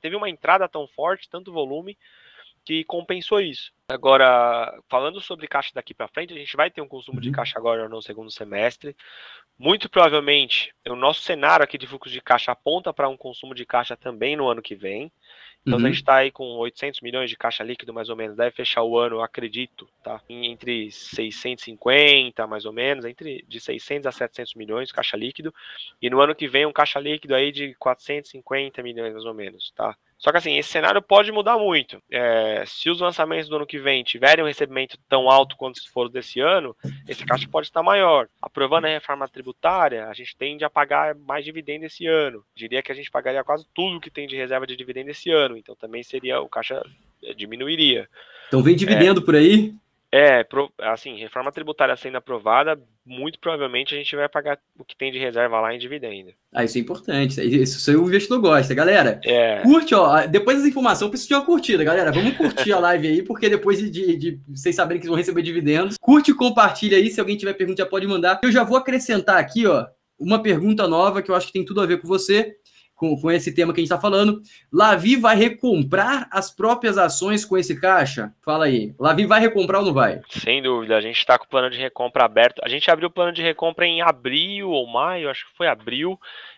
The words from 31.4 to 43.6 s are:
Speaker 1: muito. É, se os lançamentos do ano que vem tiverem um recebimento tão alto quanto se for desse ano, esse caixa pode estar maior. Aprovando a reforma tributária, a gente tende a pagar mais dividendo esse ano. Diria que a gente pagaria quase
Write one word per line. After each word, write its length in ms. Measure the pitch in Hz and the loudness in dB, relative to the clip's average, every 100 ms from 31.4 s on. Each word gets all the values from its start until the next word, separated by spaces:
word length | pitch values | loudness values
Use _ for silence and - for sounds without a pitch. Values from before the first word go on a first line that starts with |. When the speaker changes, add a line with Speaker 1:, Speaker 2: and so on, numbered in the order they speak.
| 202 233 | 0 0
Speaker 1:
muito. 420 | 202 156 123 - _ | 2 0 -2 -12 _
É, 540 | 123 120 113 110 107 104 | -2 0 2 0 -4 -6
se 220 | - 165 | -6 -4
os 100 | 175 | -2
lançamentos 480 | 175 170 160 160 151 | -2 -2 -2 -4 -6
do 100 | 151 | -8
ano 100 | 147 | -8
que 120 | 147 | -6
vem 240 | 139 131 | -2 -2
tiverem 400 | 117 117 135 160 | -2 2 4 4
um 40 | 151 | 2
recebimento 500 | 139 139 131 131 - _ | -4 -4 -4 -8 -12 _
tão 220 | 135 131 | 2 6
alto 260 | 135 135 | 6 4
quanto 260 | - 131 123 | -4 -12 -12
se 100 | - | -10
for 180 | 127 120 | -6 -6
desse 320 | 127 - 123 | -8 -10 -2
ano, 340 | 151 190 135 - 139 - - | 0 0 -2 -10 -14 -14 -16
esse 200 | - - | -14 -2
caixa 200 | 127 139 | -2 -2
pode 200 | 160 147 | -6 -4
estar 160 | 165 | -2
maior. 460 | 175 202 180 143 113 _ | 2 2 4 2 0 _
Aprovando 460 | - 143 135 160 156 | -12 -4 -2 0 0
a 20 | |
reforma 400 | 156 - 139 135 | -4 -6 -8 -8
tributária, 800 | 135 127 - 165 190 151 113 110 | -12 -16 -4 -2 2 0 0 -8
a 60 | |
gente 200 | 107 123 | -14 -18
tende 300 | - 139 147 | -10 -10 -6
a 60 | 151 | -4
pagar 440 | 151 143 147 151 | -2 0 0 -2
mais 300 | 147 135 147 | -4 -8 -8
dividendo 400 | 147 160 147 151 | -8 -12 -12 -12
esse 220 | 160 - 165 | -12 -8 0
ano. 360 | 160 139 110 - | 0 0 -6 -18
Diria 280 | - 113 127 | -18 -6 -6
que 100 | - | -6
a 20 | |
gente 160 | 135 143 | -12 -8
pagaria 340 | 135 127 135 | -6 -4 -4
quase 220 | 135 151 | -2 -4